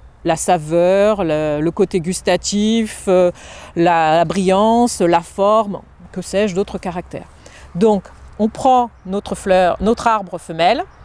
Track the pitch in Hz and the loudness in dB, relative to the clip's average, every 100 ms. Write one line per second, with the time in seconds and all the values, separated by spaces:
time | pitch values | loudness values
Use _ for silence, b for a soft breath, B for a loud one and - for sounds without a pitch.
0 | - - 170 165 - 180 151 170 180 196 | -14 -6 -4 -2 0 -2 0 0 2 4
1 | 208 202 165 151 156 147 160 190 185 190 | 2 0 -2 -2 -2 -2 -2 0 -2 -2
2 | 160 185 - 180 - 208 214 226 214 - | -4 -4 -2 -2 -2 -2 0 0 -2 -4
3 | 202 185 180 B B B B - 175 165 | 0 2 2 B B B B 0 2 2
4 | 160 160 165 180 185 190 220 233 240 - | 2 2 2 0 0 2 2 2 0 0
5 | 175 170 170 - 196 220 208 175 - - | 2 2 -2 -2 2 2 0 -8 -14 -20
6 | - 185 - 190 208 175 202 190 190 175 | -16 -14 -6 -2 -2 -2 -6 -8 -8 -10
7 | - - - B B B B 170 220 202 | -10 -14 -16 B B B B 0 2 2
8 | - - - - 220 - 262 254 240 - | -4 -16 -16 -4 -4 0 2 2 0 -8
9 | 185 202 - 190 202 185 180 - 190 233 | -10 -8 -8 -6 0 2 2 0 -2 0
10 | 233 220 185 170 - 165 175 247 392 - | 0 0 -4 -12 -10 0 2 2 -4 -16